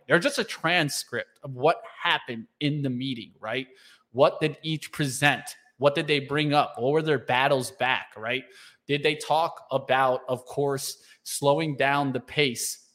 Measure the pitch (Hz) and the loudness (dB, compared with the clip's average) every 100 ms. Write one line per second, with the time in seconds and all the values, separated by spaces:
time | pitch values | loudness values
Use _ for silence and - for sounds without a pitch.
0 | - 160 262 277 214 - 160 175 151 - | 2 2 2 -2 -4 -4 0 2 0 -2
1 | - 120 - _ 143 127 143 175 - - | -8 -8 -8 _ -14 0 2 2 -2 -6
2 | 170 156 - 117 113 - 147 151 139 123 | 0 0 -2 -10 -12 -4 -2 -2 -2 -4
3 | 135 120 87 - 107 123 135 - - _ | -4 -6 -10 -12 -8 -6 -8 -14 -20 _
4 | _ 117 156 - 156 147 156 156 - - | _ 4 4 4 -2 -2 -6 -6 -6 -4
5 | 147 120 143 127 - - _ - 139 170 | -2 2 2 2 -2 -16 _ 0 2 2
6 | 156 147 131 143 151 147 120 - 123 151 | 0 0 0 -2 2 2 2 0 0 2
7 | 156 139 - 123 139 139 123 - 123 120 | 2 0 0 2 4 2 -2 -2 0 0
8 | - - 110 127 131 - - _ - 143 | -4 -10 -6 -6 -8 -20 -20 _ -4 0
9 | 151 156 - 151 165 - - 135 135 131 | 0 -2 0 0 0 -4 -6 -4 0 2
10 | 131 127 - 127 - - 143 135 - - | 4 2 -2 -6 -6 -4 -2 -2 -6 -12
11 | - - - - 143 143 160 135 135 143 | -18 -20 -12 0 2 2 2 0 2 2
12 | 139 127 - - 143 117 - - _ | 0 -2 -4 0 0 0 -8 -10 _